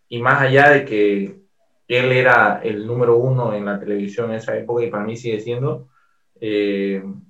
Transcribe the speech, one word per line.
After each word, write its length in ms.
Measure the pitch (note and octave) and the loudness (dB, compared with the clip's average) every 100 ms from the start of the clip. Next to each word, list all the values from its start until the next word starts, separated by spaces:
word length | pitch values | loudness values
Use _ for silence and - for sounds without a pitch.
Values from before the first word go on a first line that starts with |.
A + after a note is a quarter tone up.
| - | -12
y 140 | A#2 | -2
más 200 | B2 C#3 | 0 2
allá 280 | C3+ C3+ C#3+ | 4 6 6
de 160 | C#3+ C3 | 6 2
que 540 | G#2+ G#2 G2+ G2 - _ _ _ _ - | 0 2 2 -4 -12 _ _ _ _ -4
él 240 | B2 B2+ | 0 2
era 500 | B2+ B2+ A#2+ G#2 G2+ | 2 4 6 4 0
el 220 | A2+ G#2 A2 | -4 -6 -4
número 320 | A#2+ A#2+ A#2 | 0 2 4
uno 360 | C3 B2+ A2+ | 2 0 -2
en 120 | G#2 G2+ | -4 -4
la 140 | G2 | -6
televisión 500 | G#2 G2+ G2+ - A2+ | -4 -4 -4 -6 -6
en 80 | A2 | -6
esa 180 | A2 A2 | -4 -6
época, 280 | A2 A#2+ | -2 -2
y 60 | A#2 | -2
para 140 | G#2 | -4
mí 120 | G#2+ A#2 | -6 -8
sigue 240 | A#2+ G#2+ | -6 -6
siendo, 480 | A#2 A#2+ C#3+ - - _ _ _ _ - | -4 -4 -4 -6 -12 _ _ _ _ -10
eh, 640 | A2 G#2 G2+ G2 G2 G2 F#2+ - | -4 -2 0 -2 -2 -4 -8 -16